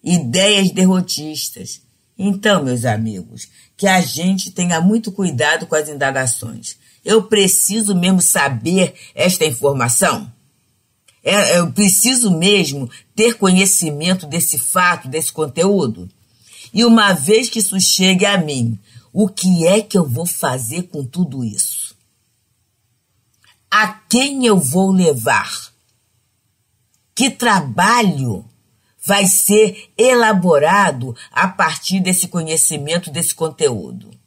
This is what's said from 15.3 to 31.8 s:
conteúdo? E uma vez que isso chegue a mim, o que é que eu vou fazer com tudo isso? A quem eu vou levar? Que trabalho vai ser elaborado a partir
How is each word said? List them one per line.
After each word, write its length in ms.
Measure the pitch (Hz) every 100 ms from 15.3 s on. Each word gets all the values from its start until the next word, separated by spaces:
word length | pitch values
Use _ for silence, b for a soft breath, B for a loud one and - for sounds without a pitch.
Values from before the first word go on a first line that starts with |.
conteúdo? 760 | - 156 170 185 202 135 90 90 _ _ B B B B
E 100 | -
uma 280 | 233 226 202
vez 360 | 175 139 220 254
que 120 | 226
isso 180 | 208 190
chegue 480 | 185 - 185 185 202
a 100 | 196
mim, 420 | 151 139 117 113 b b b
o 160 | 180 208
que 380 | - 185 175 165
é 140 | 208
que 160 | 214 196
eu 80 |
vou 220 | 151 123 175
fazer 580 | - 147 127 117 160
com 200 | 180 156
tudo 400 | 127 170 170 135
isso? 500 | 120 98 - - - _ _ _ _ _ _ _ _ _ _ _ _ _ _ _ b b _ 208
A 60 | 208 - _
quem 380 | 240 285 277 247
eu 120 | 196
vou 320 | 135 165 190
levar? 800 | 190 170 131 113 110 95 - - _ _ _ _ _ _ _ _ _ _ _ _ _ _
Que 140 | - 262
trabalho 1120 | - 240 196 143 113 190 233 214 143 127 95 - _ _ _ _ _
vai 220 | - 202 190
ser 640 | - - 208 214 190 - -
elaborado 1160 | 247 247 226 202 175 151 151 196 190 135 127 117 B
a 160 | 139 185
partir 540 | - 165 156